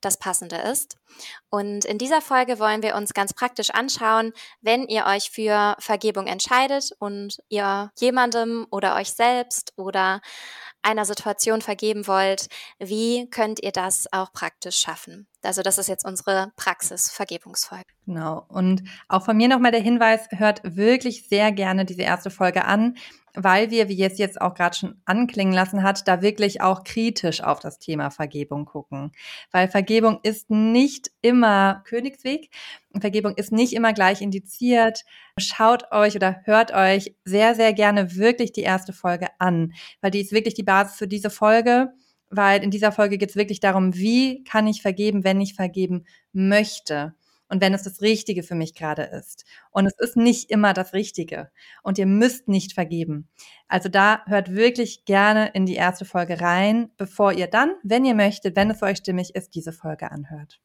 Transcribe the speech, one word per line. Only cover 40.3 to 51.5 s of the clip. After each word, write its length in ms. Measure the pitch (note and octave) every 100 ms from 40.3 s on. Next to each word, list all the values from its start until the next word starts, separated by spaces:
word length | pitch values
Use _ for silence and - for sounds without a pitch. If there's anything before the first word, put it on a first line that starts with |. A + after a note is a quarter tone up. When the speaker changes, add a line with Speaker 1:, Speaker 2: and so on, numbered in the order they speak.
Speaker 2:
wirklich 220 | G#3+ A3+
die 100 | A3
Basis 320 | G3+ G3 G3+ -
für 100 | G3+
diese 240 | G3+ G3+
Folge, 640 | G3+ G#3+ A3+ A#3 A#3+ C4 - _ _ _
weil 320 | F#3+ G3 G3+
in 60 | G3
dieser 200 | G3+ G#3
Folge 260 | G#3 G#3 G3
geht's 180 | G3 G3+
wirklich 240 | G3+ G3
darum, 340 | G3 F#3+ F#3
wie 480 | F3+ G3 A#3+ C4 C4
kann 220 | C4 A3 G#3+
ich 160 | G#3+
vergeben, 400 | G3+ F#3 G#3 G3+
wenn 180 | F#3+ F#3+
ich 140 | G3
vergeben 520 | - F#3 F#3 F#3 F3+ - _ _
möchte. 840 | F#3+ F#3+ G3+ G#3 - - D3+ D3 - _ _ _
Und 120 | F#3+
wenn 100 | F#3+
es 100 | G3
das 200 | G3 F#3
Richtige 400 | G#3 A3 A3 F#3
für 120 | E3+
mich 200 | E3+ D#3+
gerade 300 | - D#3+ D3+
ist. 420 | D3 - - - - - _
Und 160 | G3 G3
es 80 | -
ist 200 | A#3+ A#3+
nicht 320 | A#3 A#3+ -
immer 240 | G#3+ G#3
das 180 | F#3 F#3
Richtige. 580 | F#3+ G3 - E3 - -